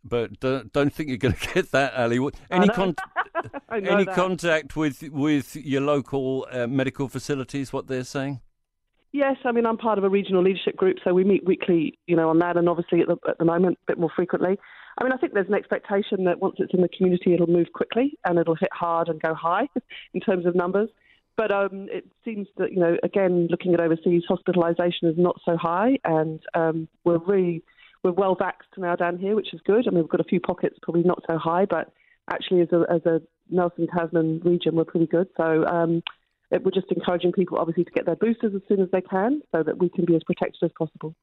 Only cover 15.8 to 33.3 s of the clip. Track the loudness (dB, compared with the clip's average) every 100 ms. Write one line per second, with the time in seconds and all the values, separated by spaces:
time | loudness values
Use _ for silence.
15.8 | -2 -2 -2 0 0 0 -2 -2 -2 2
16.8 | 0 2 2 2 2 2 4 2 2 -2
17.8 | -4 0 -2 -2 0 0 0 0 -2 -2
18.8 | -2 0 -2 -2 -2 -2 -2 0 -2 -4
19.8 | _ -20 -10 -6 -2 0 2 0 0 0
20.8 | -2 _ _ _ _ -4 -2 0 0 -4
21.8 | -10 -10 -12 _ -10 -8 -10 -6 -4 0
22.8 | 2 2 0 0 2 2 0 -2 0 2
23.8 | 2 0 2 2 2 -4 0 2 2 2
24.8 | 0 0 -2 2 2 2 -2 0 0 0
25.8 | 2 0 0 0 0 -4 -6 -2 0 -2
26.8 | -8 _ 0 0 2 0 0 -2 -10 _
27.8 | -20 _ -2 0 0 0 -2 -6 -16 -8
28.8 | -4 -2 -2 -4 -2 -2 -4 -8 0 2
29.8 | 2 0 0 -2 0 0 0 -2 -4 -6
30.8 | -4 2 2 2 -2 -2 0 0 0 -2
31.8 | -4 _ _ _ -8 -8 0 2 4 2
32.8 | 2 2 2 0 -4